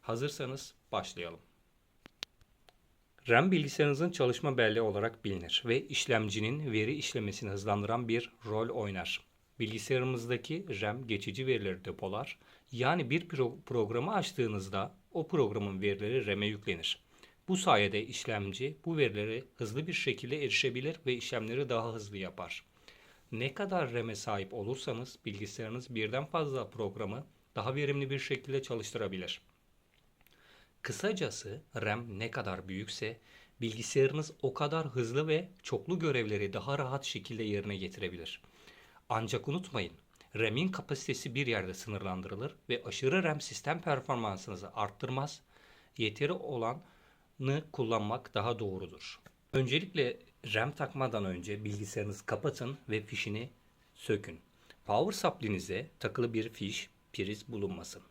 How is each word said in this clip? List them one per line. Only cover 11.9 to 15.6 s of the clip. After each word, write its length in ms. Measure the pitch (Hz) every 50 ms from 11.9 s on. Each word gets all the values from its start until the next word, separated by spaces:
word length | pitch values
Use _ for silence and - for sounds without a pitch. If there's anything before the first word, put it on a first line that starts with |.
| 90 - - 95 98 107 135 - - _ - - - - _ _
Yani 380 | - 117 123 131 165 180 151 117
bir 200 | 143 165 165 -
pro-, 320 | - 139 127 117 - - -
programı 480 | - 135 120 110 101 113 120 131 180 220
açtığınızda 840 | 196 - - - - 123 113 107 101 92 95 98 98 101 - - - _ _
o 160 | - 170 156
programın 540 | 160 - 160 131 104 104 110